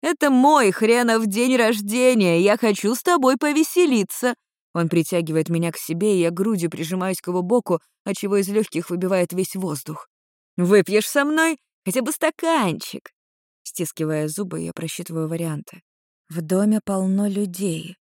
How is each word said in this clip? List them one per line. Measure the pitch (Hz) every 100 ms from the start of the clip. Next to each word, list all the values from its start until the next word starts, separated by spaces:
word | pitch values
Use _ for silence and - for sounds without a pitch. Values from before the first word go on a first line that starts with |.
Это | 302 330 294
мой | 262 269 302 226
хренов | 180 220 240 240 226 226
день | 196 247 254
рождения, | 226 226 202 226 254 240 185 170
я | 196 214
хочу | 226 202 202
с | 240
тобой | - 349 262 262
повеселиться". | 302 294 320 - 359 247 190 - 247 233 _ _ _
Он | 165 170
притягивает | 170 160 180 165 160 160
меня | 165 170
к | 160
себе, | - 165 208 190
и |
я | 170
грудью | 170 196 214 165
прижимаюсь | - 160 185 185 185
к | -
его | 180
боку, | 180 240 - 170 _ _
отчего | - 196 202 202
из | 190
легких | 202 214 - 170
выбивает | 175 185 190 175
весь | 180 190 190
воздух. | 185 147 - 151 - _ _ _ _ -
"Выпьешь | 175 202 180 208 214
со | 285
мной? | 285 311 320 320 _ _
Хотя | - 214
бы | 240
стаканчик?" | 302 320 - 330 320 208 160 - - - _ _ _ _ _ -
Стискивая | - 165 - 156 156 151
зубы, | 156 196 160
я | 165
просчитываю | 170 165 - 175 165 156
варианты. | 165 165 151 - - _ _ _ _ _
В | 160
доме | 156 185 208 214
полно | - 196 190 190 208
людей. | 196 208 175 196 160 170 185